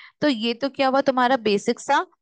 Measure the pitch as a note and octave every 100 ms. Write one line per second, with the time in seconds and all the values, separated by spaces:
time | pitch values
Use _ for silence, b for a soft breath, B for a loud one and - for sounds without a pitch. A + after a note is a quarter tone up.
0 | B _ D4+ A#3 A#3 A#3 C4+ C4+ C4+ C4+
1 | C#4 B3+ B3 C4 A3 G3+ - A#3+ - C#4+
2 | F#4 _